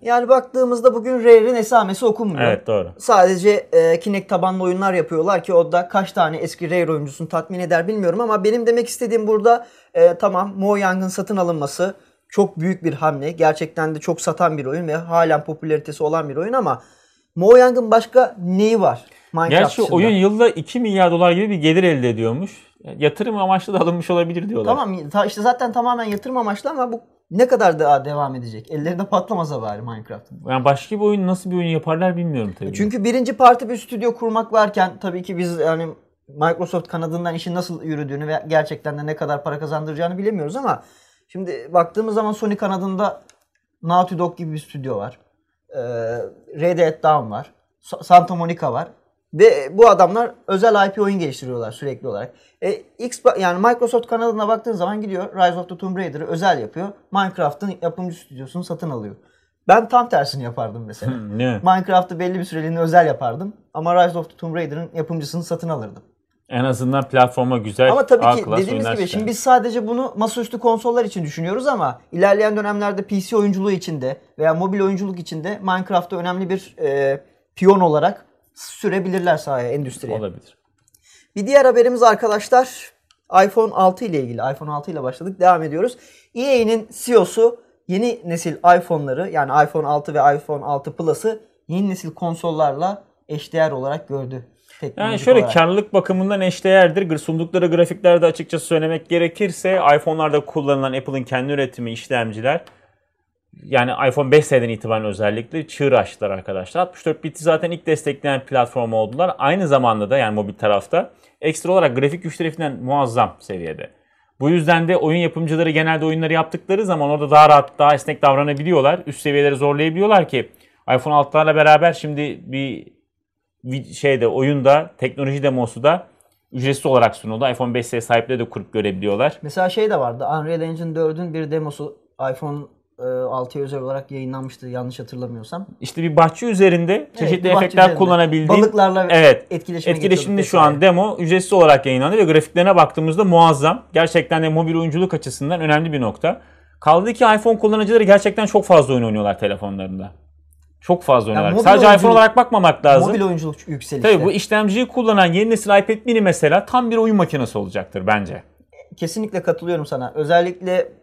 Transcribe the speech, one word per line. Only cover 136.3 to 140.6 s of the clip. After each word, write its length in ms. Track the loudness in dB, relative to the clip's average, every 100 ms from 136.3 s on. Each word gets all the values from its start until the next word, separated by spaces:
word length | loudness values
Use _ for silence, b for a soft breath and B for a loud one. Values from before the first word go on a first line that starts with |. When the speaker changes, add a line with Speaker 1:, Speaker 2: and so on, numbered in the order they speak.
| -2 -6
Speaker 2:
üzerinde 500 | 2 2 2 0 -4
Speaker 1:
Evet, 220 | -6 -6
Speaker 2:
çeşitli 260 | -4 -2
Speaker 1:
bir 60 | 0
bahçe 80 | 0 2
Speaker 2:
efektler 180 | 4
Speaker 1:
üzerinde. 140 | 4 6
Speaker 2:
kullanabildiğin 640 | 2 4 2 2 2 4
Speaker 1:
Balıklarla 460 | 4 4 2 2 4
Speaker 2:
Evet. 360 | 6 8 6 2
Speaker 1:
etkileşime 440 | -10 -8 -6 -2 0
Speaker 2:
Etkileşimli 400 | 2 0 0 -2
Speaker 1:
geçiyorduk 80 | 0
Speaker 2:
şu 140 |
an 60 | 4